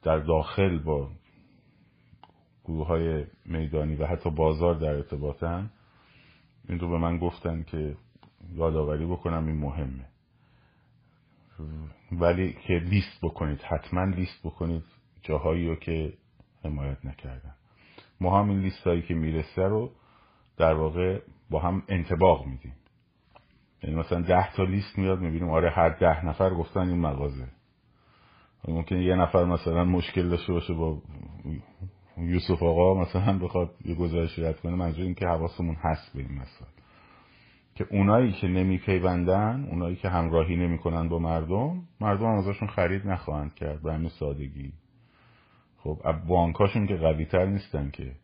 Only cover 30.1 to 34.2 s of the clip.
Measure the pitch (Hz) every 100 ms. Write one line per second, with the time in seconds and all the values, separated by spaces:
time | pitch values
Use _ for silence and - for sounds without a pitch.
30.1 | - 87 87 - 87 - 82 82 76 -
31.1 | 76 - 78 - 76 - _ 92 - _
32.1 | - 85 90 - 87 85 82 90 95 85
33.1 | 92 101 95 87 92 85 - - 82 87
34.1 | 85